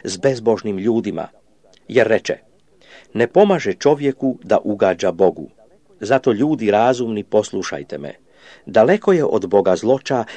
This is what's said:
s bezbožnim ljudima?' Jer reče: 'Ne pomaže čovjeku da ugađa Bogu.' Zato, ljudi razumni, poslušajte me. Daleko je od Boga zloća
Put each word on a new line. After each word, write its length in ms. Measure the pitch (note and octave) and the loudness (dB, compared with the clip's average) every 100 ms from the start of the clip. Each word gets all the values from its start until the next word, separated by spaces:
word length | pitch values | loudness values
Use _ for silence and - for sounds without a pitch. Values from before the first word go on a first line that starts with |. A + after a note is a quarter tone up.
s 140 | F#2 F#2+ | -12 -2
bezbožnim 600 | C#3 B2 A2+ G#2+ A2 F#2+ | -2 0 -2 -2 -2 -4
ljudima?' 500 | G#2+ A#2 G#2 E2 D#2 _ _ _ _ _ - | -2 -2 -2 -8 -10 _ _ _ _ _ -2
Jer 180 | A#2 A2 | 2 2
reče: 320 | G#2+ - - _ _ _ _ _ - _ | 0 -2 -8 _ _ _ _ _ -20 _
'Ne 120 | G#2+ A#2 | -2 0
pomaže 460 | F3+ G3+ F3 G2+ | 4 4 2 -2
čovjeku 680 | F2+ C#3+ D3 C#3+ C3+ C3 - | 0 0 2 -2 -2 -4 -4
da 160 | - G#2 | -2 0
ugađa 480 | - G2+ G2 F2+ F#2+ | 0 0 0 0 -2
Bogu.' 380 | E2+ F#2 D#2+ C#2 _ _ _ _ - | 2 0 0 -8 _ _ _ _ -10
Zato, 320 | G#2 C3+ B2+ | -2 0 0
ljudi 380 | G#2+ D3 C#3+ G#2+ | 0 0 -2 0
razumni, 540 | G#2 A#2+ B2 A2+ G#2+ | 2 2 0 -4 -6
poslušajte 760 | G2 G#2+ G#2 G2 F2 D2 D2 D2 | -2 -2 -2 -6 -8 -10 -12 -12
me. 160 | C#2+ - _ _ - - - | -12 -16 _ _ -20 -20 0
Daleko 460 | A2 B2 G#3 - | 4 4 4 2
je 120 | F3+ | 2
od 220 | C#3 G#2 F#2 | 2 -2 2
Boga 300 | G2+ F#2 F2+ | 2 2 0
zloća 480 | A2 C3+ - B2+ A2 | 0 -2 -2 -4 -4